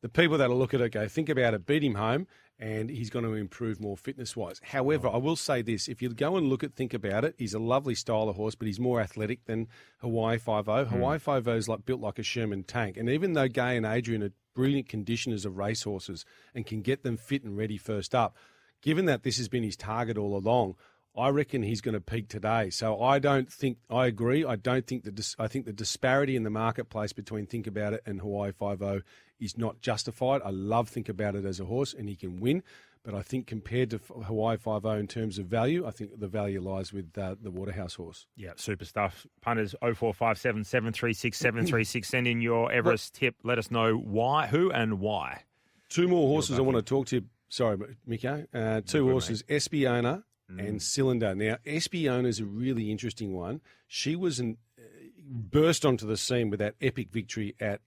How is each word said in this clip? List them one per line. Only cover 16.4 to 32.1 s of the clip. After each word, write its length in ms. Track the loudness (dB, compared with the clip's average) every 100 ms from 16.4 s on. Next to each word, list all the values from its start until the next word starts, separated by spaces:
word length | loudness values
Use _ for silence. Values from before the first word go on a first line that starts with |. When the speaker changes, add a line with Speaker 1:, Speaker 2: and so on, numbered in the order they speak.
| _ -12
Speaker 1:
and 100 | -6
can 160 | -4
get 220 | 0 0
them 120 | 0 -4
fit 280 | -2 -4
and 120 | -4 -4
ready 220 | -4 -4
first 380 | -4 -4 0 2
up, 200 | 2 0 -20 _ _ _
given 240 | 0 2 4
that 160 | 2
this 160 | 0 -2
has 100 | -2
been 120 | -2
his 140 | -2 -4
target 400 | -6 -2 -2 -2
all 180 | -2 0
along, 400 | 2 4 2 -2 -18 _ _
I 140 | 0 2
reckon 340 | 2 0 0
he's 180 | 0 -2
gonna 180 | -2 -4
peak 300 | -2 -6 -6
today. 400 | -4 0 2 2
So 320 | 0 -2 2
I 180 | 4 6
don't 320 | 6 4 2
think, 280 | -2 -4 -4 _
I 180 | 2 2
agree, 380 | 2 2 2 2
I 100 | 0
don't 320 | 0 0 0
think 160 | -6
the 80 | -6
dis-, 240 | -8 -8 -4
I 100 | -4
think 180 | -4 -6
the 80 |
disparity 640 | -6 -6 0 2 4 4 0
in 60 |
the 60 | 0
marketplace 640 | 0 0 -2 -6 -4 -6
between 340 | -6 -8 -8 -6
Think 200 | -6 -6
About 240 | -4 -2
It 80 | -4 -6
and 160 | -8
Hawaii 320 | -4 -2 -4
Five-O 480 | -4 -4 -2 -2 -2 -4 -20 _ _
is 200 | -10 -2
not 240 | -4 -2
justified. 600 | -4 -2 -4 -2 0 0 0
I 60 |
love 360 | -4 0 2 0
Think 220 | -4 -6
About 260 | -2 -2 -2
It 80 |
as 160 | -4 -6
a 60 | -4
horse, 280 | -2 -2
and 140 | -4
he 80 | -10